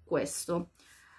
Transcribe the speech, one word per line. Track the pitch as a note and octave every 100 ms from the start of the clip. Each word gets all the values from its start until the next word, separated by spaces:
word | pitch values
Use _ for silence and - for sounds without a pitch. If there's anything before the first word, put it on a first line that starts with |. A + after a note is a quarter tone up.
questo. | - D3+ - - - E3+ F3 - - - -